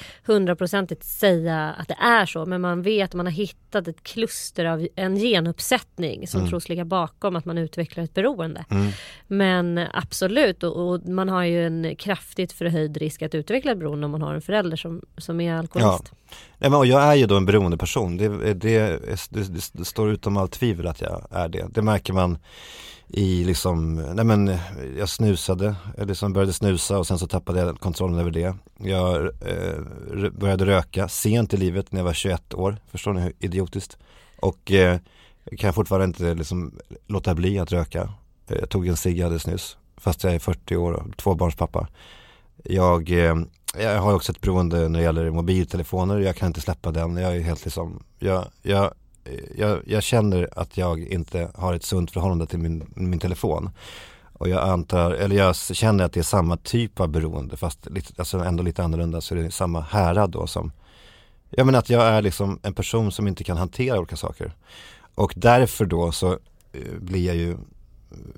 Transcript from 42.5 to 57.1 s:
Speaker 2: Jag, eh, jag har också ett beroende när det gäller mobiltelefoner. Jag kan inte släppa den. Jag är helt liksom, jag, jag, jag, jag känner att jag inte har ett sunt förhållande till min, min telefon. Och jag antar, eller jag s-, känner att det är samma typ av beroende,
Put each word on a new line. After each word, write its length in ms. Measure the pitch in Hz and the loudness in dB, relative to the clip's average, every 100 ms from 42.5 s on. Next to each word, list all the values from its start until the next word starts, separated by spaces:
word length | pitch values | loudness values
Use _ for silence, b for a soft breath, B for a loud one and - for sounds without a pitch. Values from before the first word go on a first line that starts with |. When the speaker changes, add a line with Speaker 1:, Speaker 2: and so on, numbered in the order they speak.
| - | -16
Speaker 2:
Jag, 460 | - 92 90 87 82 | -2 2 4 4 2
eh, 260 | 87 82 82 82 - - 87 | 4 4 4 -2 -8 -10 -4
jag 220 | 110 101 | 0 2
har 140 | 101 | 4
också 180 | 98 - | 2 0
ett 80 | 85 | -2
beroende 480 | 98 92 87 85 80 | 0 2 2 2 2
när 100 | 82 | 2
det 60 | |
gäller 260 | 82 82 82 | 2 2 0
mobiltelefoner. 880 | 82 85 92 82 92 80 95 92 101 | 0 2 2 0 -4 -4 -2 0 2
Jag 180 | 95 - | 0 0
kan 100 | 90 | -2
inte 140 | 80 | -2
släppa 300 | 98 - 85 | -4 -4 -4
den. 260 | 80 85 87 | -2 -2 -2
Jag 200 | 92 87 | -2 0
är 40 | |
helt 240 | 82 78 | -2 -4
liksom, 380 | - 90 85 - - _ | -6 -6 -8 -10 -18 _
jag, 260 | 95 92 90 - | -2 -2 -4 -8
jag, 280 | 98 98 98 - _ _ - 67 - - | 0 2 2 -2 _ _ -14 -14 -10 -2
jag, 240 | 104 90 - | 0 0 0
jag 160 | 107 | -2
känner 460 | - 117 104 92 87 - | 2 4 4 2 0 -4
att 200 | 85 95 | -6 -2
jag 240 | 90 82 | -2 -2
inte 500 | - 90 78 87 85 | -4 -6 -4 -4 -6
har 200 | - 90 | -4 -2
ett 100 | 87 | -2
sunt 260 | - 95 85 | -2 -2 -2
förhållande 360 | 87 95 85 80 | -2 0 0 -2
till 120 | 85 | -2
min, 320 | 82 80 - | -2 -4 -6
min 240 | - 90 85 | -6 -2 0
telefon. 520 | 90 90 - 80 90 B B B B B B | -2 -2 -2 -2 -4 B B B B B B
Och 160 | - 90 | -6 0
jag 200 | 92 95 | 2 2
antar, 420 | 87 80 90 87 | 0 2 2 2
eller 260 | 85 98 98 | 2 2 4
jag 140 | 95 | 4
s-, 240 | 90 - 90 | 2 -4 2
känner 280 | 110 101 | 4 4
att 80 | 87 | 4
det 80 | 87 | 0
är 40 | |
samma 320 | - 101 85 85 | 2 2 2 0
typ 440 | - 120 113 - | -2 -2 -2 -2
av 80 | |
beroende, 480 | 85 | 0